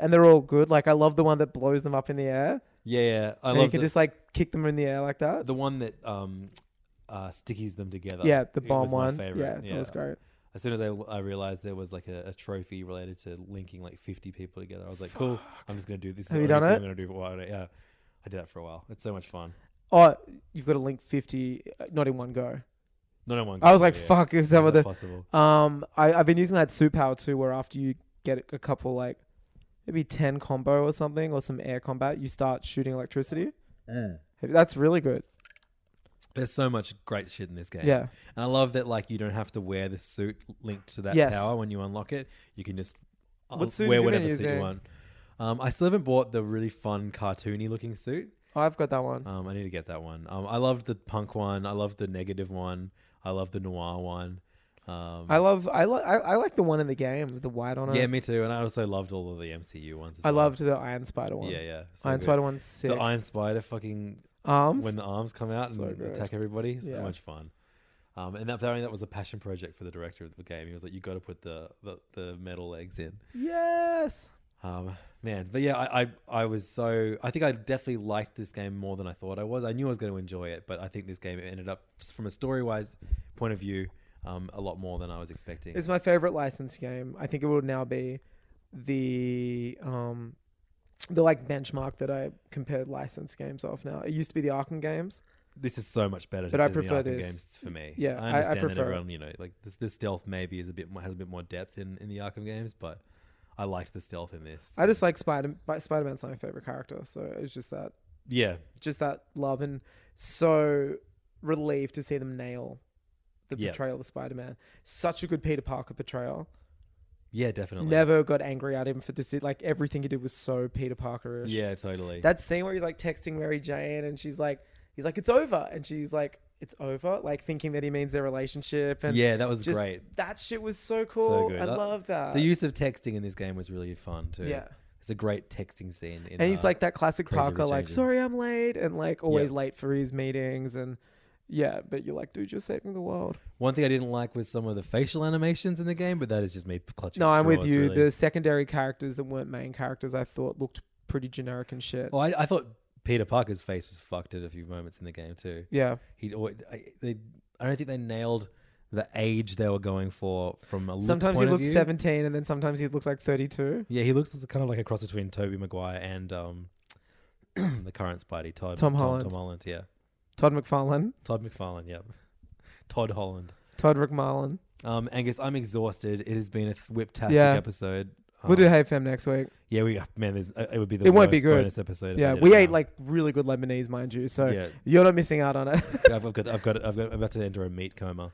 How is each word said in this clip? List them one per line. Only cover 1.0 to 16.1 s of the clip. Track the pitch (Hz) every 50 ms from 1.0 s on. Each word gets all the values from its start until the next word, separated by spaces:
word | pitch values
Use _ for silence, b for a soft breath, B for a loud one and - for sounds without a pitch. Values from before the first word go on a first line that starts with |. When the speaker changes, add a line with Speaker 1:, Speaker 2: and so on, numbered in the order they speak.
| 151 156 147
Speaker 1:
the | 156 160
one | 156 151 147
that | 151 131 -
blows | 127 127 139 143 143 143
them | 147 139
up | 135 135 -
in | 143
the | 139 135
air. | 131 131 131 139 165 269 262 - _ _ _ _
Speaker 2:
Yeah, | 113 120 120
yeah. | 120 117 113 110 107 107 107 - -
I | 131
Speaker 1:
And | 123 127
Speaker 2:
love | 131
Speaker 1:
you | 123
can | 120 135
Speaker 2:
the | 151
Speaker 1:
just, | 156 -
like, | 165 156 147 - - _ _ -
kick | - 165 - -
them | 160 156
in | 151 147
the | 147 147
air | 139 135 135
like | 139 143 139 -
that. | 156 151 190 320 -
Speaker 2:
the | 123 131
one | 131 139 139 139 131
that, | 120 110 - - -
um, | 117 104 98 98 95 95 95 98 98 - - - _ _ _ _ _ _ _ _ -
uh, | 110 98 95 92
stickies | 87 - - - 113 98 110 107 90
them | 95 98 95
together. | 92 95 90 98 92 87 -
Speaker 1:
Yeah, | 160 147 135 123 - -
the | 143
Speaker 2:
It | 127 135
Speaker 1:
bomb | 135 131 131
Speaker 2:
was | 127 131
my | 131 131
Speaker 1:
one. | 131 139 156
Speaker 2:
favorite. | 98 95 92 - 135 135 110 - 123
Speaker 1:
Yeah, | 101 -
that | 135
was | 135 - -
Speaker 2:
Yeah. | 156 143
Speaker 1:
great. | 139 147 - _ _ _ _ _ _ -
Speaker 2:
As | 98 -
soon | 123 117
as | 110
I, | 110 107
I | 104 101 107 101 107 101
realized | 98 98 98 98 98 98 95 90 -
there | 101 98
was, | 95 95 90 92
like, | 90 - -
a, | 90 87 87 95
a | 92
trophy | - - - 98 95 90 - 98 95 92
related | 90 92 90 90 92 92 90
to | - - 87 87 90 95
linking, | 98 98 95 87 - 90 90
like, | 87 - -
fifty | _ - 95 - - 95 92
people | - 92 90 - 95 95
together, | 92 92 92 92
I | 92
was | 92 87
like, | 92 87 -
"Cool, | - 131 127 123
Speaker 1:
Fuck. | 107 - - - - - -
Speaker 2:
I'm | 104
just | 101 95 101
gonna | 101 95
do | 92 95